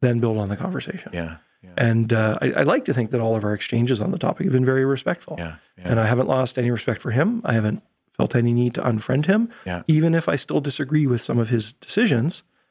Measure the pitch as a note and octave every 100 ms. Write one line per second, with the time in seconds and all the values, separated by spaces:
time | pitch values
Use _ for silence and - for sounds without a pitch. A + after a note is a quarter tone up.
0 | B2 A#2 A2+ G#2+ G2+ G2+ F#3 F3+ - -
1 | - F2 E2 D#2+ _ _ F#2 F2 A#2 A2+
2 | A2+ A2+ A2 - C3+ - C#3+ B3 - B2+
3 | A2 B2 A2+ A2+ G#2 G#2 - A#2 A#2+ A2
4 | - - C3 - F#3+ B2+ B2+ C3 C3+ C3+
5 | - F3 - D#3+ E2 E2 _ - F2+ A2+
6 | A2 A#2+ C3 C3 B2+ - A#2+ A#2 - A2
7 | - A2+ F#3 A#3 - A2+ G#2+ - _ _
8 | _ - A#2 B2 A#2+ A#2 B2 - B2+ A2
9 | - C3+ D3+ G#3+ A#3 - F#3 F2 - D#3
10 | E3 E3 E3 D#3 - D3+ C#3 - C3+ D3+
11 | C#3 A#2+ - A#2+ A2+ A#2 G#2 - - -
12 | A3+ A#2+ C#3+ - _ _ _